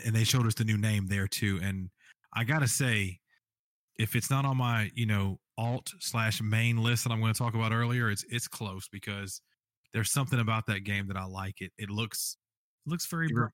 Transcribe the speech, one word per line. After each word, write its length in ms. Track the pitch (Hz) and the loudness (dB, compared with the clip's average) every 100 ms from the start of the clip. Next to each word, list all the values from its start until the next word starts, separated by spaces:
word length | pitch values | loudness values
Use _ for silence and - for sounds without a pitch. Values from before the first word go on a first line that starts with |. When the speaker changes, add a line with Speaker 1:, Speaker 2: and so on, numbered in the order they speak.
| 113 | 2
Speaker 1:
and 100 | 113 | 2
they 80 | 113 | 4
showed 200 | 131 113 | 4 2
us 80 | |
the 100 | - 110 | 2 2
new 120 | 107 | 2
name 300 | 110 104 95 | 2 0 0
there 200 | 101 95 | 0 -2
too. 320 | - 104 95 | 0 0 0
And 260 | 95 95 92 - - - _ | -2 -4 -8 -12 -20 -20 _
I 100 | 113 | -2
gotta 240 | 117 151 127 | 2 2 2
say, 520 | - 131 110 98 90 _ _ _ _ _ _ _ - | 2 2 2 0 -4 _ _ _ _ _ _ _ -4
if 160 | 110 120 | 0 0
it's 140 | - | 2
not 160 | 135 139 | 2 2
on 120 | 131 | 2
my, 340 | 123 117 104 - | 2 2 0 -2
you 100 | 110 | 0
know, 340 | 101 98 95 _ - | 2 0 -2 _ -4
alt 340 | 117 127 - 98 | -2 -2 -6 -8
slash 420 | - 113 110 104 | -4 0 0 0
main 360 | 110 110 117 117 | 2 4 4 4
list 260 | 113 117 120 | 4 2 0
that 60 | |
I'm 100 | 113 | 0
gonna 120 | 110 | 2
talk 200 | 110 120 113 | 2 0 0
about 160 | 113 | 0
earlier, 380 | 113 120 123 113 | 2 2 2 0
it's, 140 | 101 - | -2 -4
it's 180 | 120 - | -6 -6
close 400 | - 104 95 - | -6 -8 -8 -12
because 540 | 101 - 101 95 - - _ _ _ _ | -12 -8 -8 -8 -12 -16 _ _ _ _
there's 180 | 113 107 | -2 0
something 280 | 139 131 127 | 0 2 2
about 280 | 110 113 - | 2 0 -2
that 140 | 98 | -4
game 260 | 98 101 98 | -2 -4 -4
that 100 | 95 | -6
I 80 | 95 | -6
like. 360 | 95 95 - | -8 -8 -8
It, 100 | 95 - | -12 -10
it 120 | 104 | -6
looks 480 | 104 113 - - - _ _ _ _ - | -4 -4 -4 -6 -8 _ _ _ _ -8
Speaker 2:
It 40 | |
looks 160 | 170 - | -6 -4
very 200 | 170 160 | -2 0
Speaker 1:
it 40 | 113 | 0
re- 60 | |
Speaker 2:
Breath 120 | 113 | 0